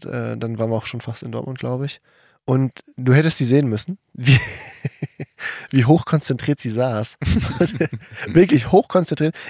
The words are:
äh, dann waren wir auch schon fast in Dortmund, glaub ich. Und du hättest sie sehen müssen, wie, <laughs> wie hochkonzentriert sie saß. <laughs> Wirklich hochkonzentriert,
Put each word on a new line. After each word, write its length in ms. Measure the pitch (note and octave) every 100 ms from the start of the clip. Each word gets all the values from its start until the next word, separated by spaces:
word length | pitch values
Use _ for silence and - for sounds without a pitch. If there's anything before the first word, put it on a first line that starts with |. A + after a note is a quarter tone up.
äh, 320 | - B2 A2+ A#2
dann 220 | A2+ A2+
waren 120 | A2+
wir 60 | A2
auch 100 | -
schon 140 | A#2+
fast 220 | - A2+
in 100 | B2
Dortmund, 260 | A#2 C3+ B2+
glaub 240 | B2 B2+
ich. 180 | C#3 - _ _ _ _ -
Und 260 | C3 C3 - - -
du 160 | B2+
hättest 260 | C#3 D#3+ -
sie 60 |
sehen 240 | A#2+ C#3 C3+
müssen, 300 | G#2+ - F#3+ _
wie, 260 | - B2 B2
<laughs> 1300 | - - - - - - - - - - - - -
wie 140 | C3+
hochkonzentriert 720 | A#2+ E3 - D#3 - B2+ - C#3+
sie 100 | A#2+
saß. 480 | A2 B2+ A2 G#2+ -
<laughs> 1080 | - A3+ - - F3 C3 D#3 A2+ - - -
Wirklich 460 | D#3+ F#3+ G3 -
hochkonzentriert, 640 | F#3+ - F#3 E3+ D3+ D#3 -